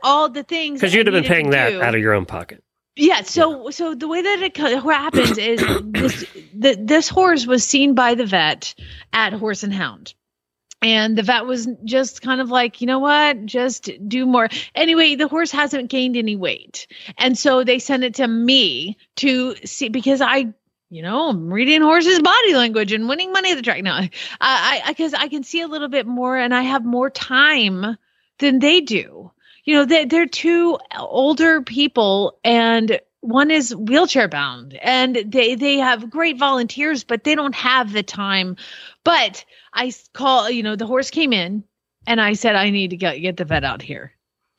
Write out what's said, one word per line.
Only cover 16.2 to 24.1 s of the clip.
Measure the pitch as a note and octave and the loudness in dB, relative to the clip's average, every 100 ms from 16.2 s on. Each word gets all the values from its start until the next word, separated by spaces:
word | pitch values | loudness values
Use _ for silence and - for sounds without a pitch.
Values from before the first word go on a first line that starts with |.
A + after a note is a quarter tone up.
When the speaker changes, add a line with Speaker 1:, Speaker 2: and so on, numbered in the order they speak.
| A3 G#3 | -2 -2
Speaker 1:
weight. | F3 G2+ - - - - - - | -4 -6 -10 -18 -16 -20 -16 -2
And | B3+ A#3+ | 0 2
so | D4 B3+ | 2 2
they | B3+ B3 | 2 0
sent | - C4 | 0 -2
it | B3+ A3+ | -2 -2
to | A#3+ | -2
me | A3+ A#3+ C4+ G3 B2 E3+ G#3+ _ - | 0 4 4 4 -2 -8 -12 _ -4
to | C4+ B3+ B3+ G#3+ | 0 0 -2 -6
see, | - - B3 | -12 -8 -6
because | B3 C4 C4+ | -2 0 2
I, | B3 C4+ A#3+ - _ _ _ | 2 0 -2 -8 _ _ _
you | E3 | -12
know, | E3+ A#3+ D#4+ | -6 -4 -2
I'm | G3 E3 | -2 -4
reading | G3 B3+ D#4 | -2 2 4
horses' | D#4 E4 E4 F4+ | 4 4 4 4
body | D#4 G#4+ A4+ C#4 | 4 4 4 4
language | A#3 A3 G#3 | 2 0 -2
and | A3 A3+ | -2 -2
winning | D4 F#4 | -4 -2
money | F#4+ F#4 | -2 0
at | D#4 | -2
the | |
track. | A#3 D#3 | -2 -2
No, | F#3+ | -2
I, | D3 F#3 | -2 -4